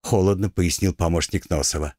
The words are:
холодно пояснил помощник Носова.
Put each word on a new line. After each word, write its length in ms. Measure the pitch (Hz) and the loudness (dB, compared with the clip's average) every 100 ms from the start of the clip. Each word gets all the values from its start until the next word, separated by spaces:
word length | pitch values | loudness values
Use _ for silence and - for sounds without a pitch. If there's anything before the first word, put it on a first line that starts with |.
холодно 480 | - 110 95 95 101 | 0 2 2 2 -2
пояснил 420 | - 87 - 98 | 0 -2 0 -2
помощник 560 | - 85 82 - 98 - | 0 0 0 -2 -6 -2
Носова. 440 | 78 - 78 76 | -2 -2 -4 -6